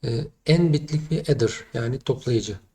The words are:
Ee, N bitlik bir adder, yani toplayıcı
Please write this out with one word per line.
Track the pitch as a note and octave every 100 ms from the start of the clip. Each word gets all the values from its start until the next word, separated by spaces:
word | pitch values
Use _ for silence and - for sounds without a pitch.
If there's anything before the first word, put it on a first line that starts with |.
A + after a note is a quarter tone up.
Ee, | B2+ A#2 - _ -
N | E3 E3+
bitlik | D3+ - D3+ -
bir | D#3+ -
adder, | C3 A2+ - -
yani | A#2+ A#2 C3
toplayıcı | - C3 - A#2 G#2 G2 _